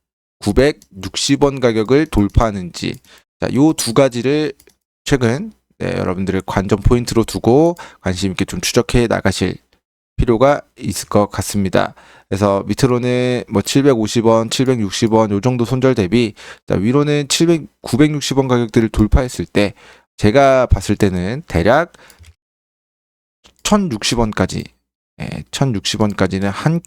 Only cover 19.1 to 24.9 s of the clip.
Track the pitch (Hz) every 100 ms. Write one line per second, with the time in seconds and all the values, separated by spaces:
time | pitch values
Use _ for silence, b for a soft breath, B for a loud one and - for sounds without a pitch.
19.1 | 139 123 - 85 - 101 b b b b
20.1 | - 107 131 135 131 120 95 - 101 101
21.1 | 90 90 139 - 82 95 143 175 b b
22.1 | b b _ _ _ _ _ _ _ _
23.1 | _ _ _ _ _ - 208 185 110 -
24.1 | 117 110 - 92 - - - _